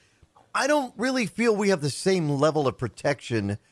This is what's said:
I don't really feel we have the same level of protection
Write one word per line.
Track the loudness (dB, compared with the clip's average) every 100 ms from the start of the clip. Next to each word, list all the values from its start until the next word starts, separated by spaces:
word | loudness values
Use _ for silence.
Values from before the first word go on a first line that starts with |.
| _ _ _ _ _
I | -2 2
don't | 2 0 -4
really | -2 0 -2
feel | 0 0 2
we | 2
have | 2
the | 0
same | -2 0 0 0
level | 2 2 2 0
of | -2
protection | -6 -4 -4 -4 -2 -2 -2 -4 _